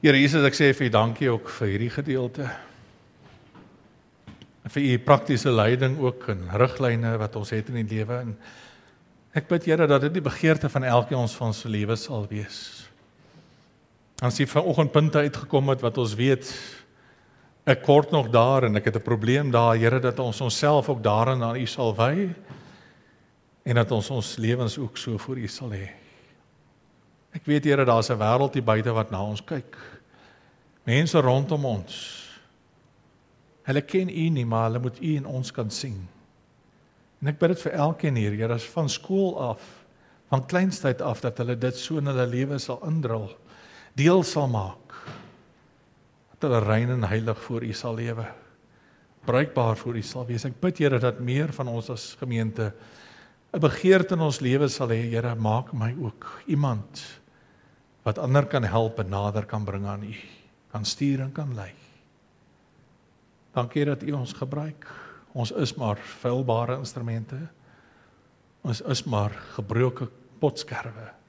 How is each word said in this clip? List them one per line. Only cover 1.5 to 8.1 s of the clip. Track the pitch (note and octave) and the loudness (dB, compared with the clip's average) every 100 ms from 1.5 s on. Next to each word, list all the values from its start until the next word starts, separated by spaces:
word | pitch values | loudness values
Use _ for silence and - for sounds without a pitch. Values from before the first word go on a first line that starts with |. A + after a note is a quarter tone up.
| - G#2+ | -4 -2
hierdie | G2 A#2+ | 0 -2
gedeelte. | C3 C#3+ C3 B2 C#3 C3+ - - - - - _ _ - - - - - - _ _ _ _ - - - _ - | -4 -4 -2 -4 -6 -8 -10 -16 -20 -20 -20 _ _ -20 -20 -20 -20 -20 -20 _ _ _ _ -20 -20 -20 _ -6
En | |
vir | - C#3+ | -2 2
u | B2 | 2
praktiese | - C#3+ - A#2+ C#3+ | 6 6 6 0 4
leiding | A#2 G#2+ B2+ C3 C#3 | 4 6 4 2 2
ook | C3 B2 - | -2 -2 -6
en | G2 F2+ G2+ | -6 -4 2
riglyne | B2 - C3 A#2 A#2 A2+ | 2 2 0 2 0 0
wat | G#2+ A2 | -2 -6
ons | G2+ A2 | -4 -4
het | G#2+ | -4
in | B2 | -6
die | G#2+ A2 | -4 -4
lewe. | G#2+ | -4